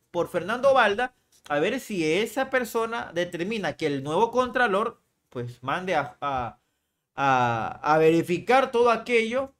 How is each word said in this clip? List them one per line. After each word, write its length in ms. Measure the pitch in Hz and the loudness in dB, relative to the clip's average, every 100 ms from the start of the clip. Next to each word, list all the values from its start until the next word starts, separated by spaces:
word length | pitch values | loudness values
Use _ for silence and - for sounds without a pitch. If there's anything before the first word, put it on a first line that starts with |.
| _ | _
por 180 | 170 160 | -4 -2
Fernando 440 | 175 175 247 269 | -4 -4 0 4
Balda, 400 | 262 214 202 254 _ _ _ - | 6 4 2 -4 _ _ _ -4
a 100 | 147 | -2
ver 200 | 185 262 | 0 -2
si 320 | - 190 156 | -6 -2 0
esa 380 | 175 220 262 262 | 0 0 -2 -2
persona 600 | 254 233 233 226 233 - | -2 -2 -4 -4 -6 -6
determina 600 | 165 175 170 180 226 165 | -4 -4 -4 -6 -4 -6
que 120 | - 156 | -4 -2
el 180 | 139 | -2
nuevo 280 | 139 170 226 | -2 0 0
contralor, 680 | 240 247 247 240 190 226 - _ _ _ | 0 0 0 2 0 -2 -8 _ _ _
pues, 320 | 123 120 - | -10 -10 -10
mande 320 | 131 170 185 | -6 -4 -2
a, 240 | 156 135 - | -2 -2 -6
a, 380 | 143 131 120 - _ _ _ _ _ - | -6 -4 -6 -12 _ _ _ _ _ -2
a, 760 | 135 127 120 117 90 - 147 | 2 2 2 0 -4 -4 2
a 40 | 160 | 4
verificar 720 | 160 165 165 170 170 262 262 | 6 4 2 -2 2 2 2
todo 180 | 233 240 | 2 2
aquello 640 | 220 226 233 220 247 269 | 2 0 0 0 -4 -6